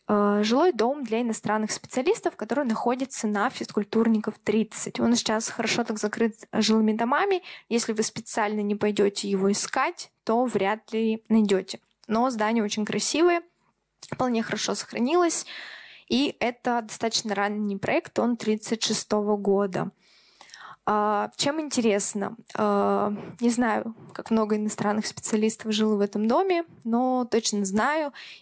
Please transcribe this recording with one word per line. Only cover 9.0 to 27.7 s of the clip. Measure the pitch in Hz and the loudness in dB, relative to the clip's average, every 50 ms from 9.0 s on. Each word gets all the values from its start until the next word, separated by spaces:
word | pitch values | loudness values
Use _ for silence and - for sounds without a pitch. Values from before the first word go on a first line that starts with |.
| 202 202 - - - 202 | 0 0 0 -2 -2 -2
его | 196 190 196 202 | 0 2 2 2
искать, | 208 - - - - 262 277 339 349 - - - _ _ _ | 2 2 0 0 0 0 -2 -2 -2 -6 -12 -18 _ _ _
то | - 220 240 254 | 0 2 2 2
вряд | 240 220 190 190 196 214 220 - - | 2 0 0 0 0 -2 -2 -6 -4
ли | 220 220 226 220 220 220 - - | -2 0 0 0 0 -2 0 2
найдете. | 220 220 214 196 196 185 - - - - _ _ _ _ _ - | 4 4 6 4 4 2 0 -4 -10 -14 _ _ _ _ _ -2
Но | 208 226 247 269 | 0 0 2 0
здание | 247 214 214 220 233 233 208 | 0 0 0 0 2 0 0
очень | 208 - 214 208 | 0 -2 -4 -2
красивое, | 208 - 220 - - - 294 349 349 349 339 339 _ _ _ _ _ _ _ _ _ _ _ - - | -2 -2 -2 -2 0 2 4 4 4 4 2 -2 _ _ _ _ _ _ _ _ _ _ _ -14 -8
вполне | - - 254 254 233 226 | -4 -2 0 0 0 -2
хорошо | 220 - 214 208 - 190 208 | -2 -2 -4 -4 -4 -4 -4
сохранилось. | - - - - 220 240 269 330 359 349 330 - - - - - - - - - - - - - - _ - | -4 -6 -6 -4 -2 0 2 4 4 4 2 2 -2 -4 -6 -12 -16 -16 -16 -18 -18 -20 -20 -20 -18 _ -2
И | 220 254 285 262 - - | 0 0 0 0 -2 -2
это | 202 240 240 - - 247 240 240 | -4 -4 -4 -2 -2 -2 -2 -2
достаточно | 220 220 - - 233 220 - - - 214 196 | -2 -4 -6 -4 -2 -2 -2 -4 -4 -2 -2
ранний | 196 202 208 208 208 208 202 196 | 0 0 0 -2 -2 -2 -2 -4
проект, | 196 - - 254 339 - - - - | -2 -2 0 0 0 -2 -2 -2 0
он | 233 240 240 | 0 0 0
тридцать | - - 220 220 214 - - 233 226 | 0 0 0 0 0 0 -2 -2 -2
шестого | - - 214 - - - 208 208 208 208 208 | -2 0 0 -2 0 0 0 0 2 0 0
года. | 202 196 196 196 202 208 190 180 - 180 196 - _ _ _ _ _ _ _ _ - - - - - - - - - _ 226 | 2 2 2 2 2 2 0 -2 -4 -6 -6 -8 _ _ _ _ _ _ _ _ -20 -20 -20 -20 -20 -20 -20 -20 -6 _ 0
А, | 214 208 208 214 208 208 208 214 - | 0 2 2 2 2 0 -2 -2 -4
чем | - - 277 302 320 | -2 -2 -2 -2 -2
интересно? | 302 269 - 254 220 226 196 202 - - - 202 196 - 226 - - - - | -4 -2 0 2 2 4 4 4 2 0 0 -2 -4 -6 -8 -10 -14 -8 -4
А, | 214 214 208 202 202 202 202 202 202 202 208 208 202 - - - - | -2 0 2 2 2 2 2 2 2 0 0 -2 -4 -8 -12 -6 -2
не | 240 240 | 0 2
знаю, | 233 240 247 220 208 220 - 226 226 - - - - | 2 2 2 2 0 0 -2 -6 -10 -12 -16 -16 -14
как | - - - | -12 -4 0
много | 226 220 214 208 214 | 2 2 2 2 0
иностранных | 214 214 214 - - - 208 208 214 - | 0 0 -2 -2 0 0 0 0 0 -2
специалистов | - - - - - 226 214 214 220 - - - 220 | -4 -6 -6 -4 -2 0 2 2 2 0 -2 -2 -2
жило | 214 220 214 214 214 | 0 2 2 2 2
в | 202 | 2
этом | 208 202 - 208 214 | 0 0 0 0 0
доме, | 226 262 349 381 381 349 339 330 - - - | 2 2 2 2 2 0 0 -2 -4 -10 -10
но | - 226 233 240 254 254 254 254 247 233 | -4 -2 0 0 2 2 0 0 0 0
точно | - 233 - - 208 202 196 | -2 -2 0 0 0 0 0
знаю, | 190 | 0